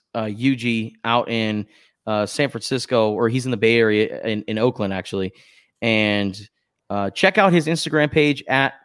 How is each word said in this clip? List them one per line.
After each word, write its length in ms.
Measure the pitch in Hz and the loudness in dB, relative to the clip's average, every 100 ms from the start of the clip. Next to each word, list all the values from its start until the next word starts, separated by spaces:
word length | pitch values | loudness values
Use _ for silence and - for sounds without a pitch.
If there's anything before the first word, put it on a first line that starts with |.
| _ | _
uh, 120 | 117 110 | -8 -6
Yuji 680 | 104 131 127 120 113 110 - | -2 -2 0 -2 -2 -4 -6
out 260 | 113 120 - | 0 0 0
in, 360 | 113 110 107 101 _ _ _ - | -2 -2 -4 -8 _ _ _ -4
uh, 160 | 107 | -2
San 260 | 104 - 139 | -2 -2 -4
Francisco, 600 | 113 - 131 - 123 110 | -4 -6 -6 0 2 2
or 140 | 107 117 | 2 0
he's 180 | 127 127 | 0 -4
in 60 | |
the 60 | 113 | 0
Bay 220 | 113 117 | 4 4
Area 420 | 110 107 110 - | 4 2 0 -2
in, 200 | 113 107 | -6 -6
in 160 | - 107 | -4 -2
Oakland, 340 | 123 127 98 | -2 0 -4
actually. 400 | 95 - 98 92 - _ _ _ - | -4 -6 -6 -6 -8 _ _ _ -6
And, 580 | 117 110 107 104 98 101 101 _ _ _ - | 0 2 2 0 -2 -6 -16 _ _ _ -8
uh, 180 | 101 98 | -6 -4
check 300 | - 190 202 | 0 2 4
out 120 | 196 | 4
his 140 | 175 156 | 4 2
Instagram 460 | 165 156 151 147 | -2 0 0 2
page 320 | 160 147 143 - | 4 2 0 -2
at 280 | 131 135 - | 0 0 -4